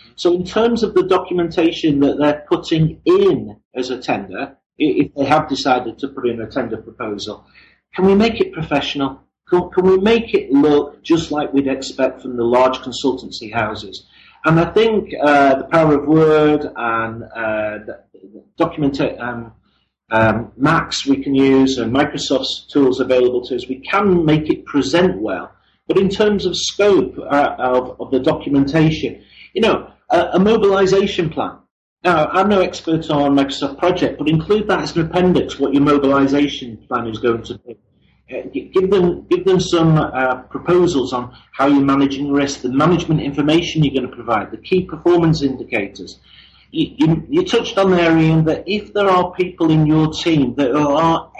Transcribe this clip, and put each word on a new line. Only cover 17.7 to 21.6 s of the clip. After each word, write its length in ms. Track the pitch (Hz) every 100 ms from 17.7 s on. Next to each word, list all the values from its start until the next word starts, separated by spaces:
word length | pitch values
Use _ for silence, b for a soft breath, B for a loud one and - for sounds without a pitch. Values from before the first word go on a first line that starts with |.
| 107
the, 200 | 104 - _
the 300 | - 98 104 - -
document, 420 | 165 - 139 139 135 -
um, 320 | 120 117 117 - _ _ _ _ _
um, 420 | 110 113 107 - -
Macs 500 | 147 160 - - 135
we 160 | 135
can 120 | 143
use 420 | 135 135 135